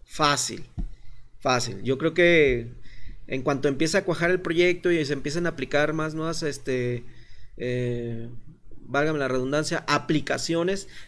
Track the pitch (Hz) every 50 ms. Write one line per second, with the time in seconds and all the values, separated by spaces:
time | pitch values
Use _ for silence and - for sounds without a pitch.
0 | - - - - 156 147 143 131 - - 113 104 107 - - - - - - -
1 | - - - - - - - - - 135 127 123 107 117 98 95 - 120 135 131
2 | 156 165 160 170 175 175 175 165 151 139 127 120 117 120 120 - - - - -
3 | - - - - - - - 135 127 151 143 135 110 147 139 131 160 160 - -
4 | - - 165 131 165 170 185 185 185 165 165 165 180 208 - - - 180 175 165
5 | 156 135 147 135 131 151 143 170 175 165 160 165 147 - - 143 147 151 156 160
6 | 156 156 151 156 156 165 165 156 170 151 135 - - - 131 127 123 123 123 120
7 | 117 - - - - - - - - - - - - 127 123 123 123 123 120 120
8 | 120 117 117 117 117 117 123 120 - - 156 - - - - - - - 123 139
9 | 147 156 160 147 139 131 127 131 127 131 143 151 151 - 170 156 - - 143 143
10 | - - 165 151 131 - 143 131 - - 165 165 170 180 196 196 - - - -
11 | -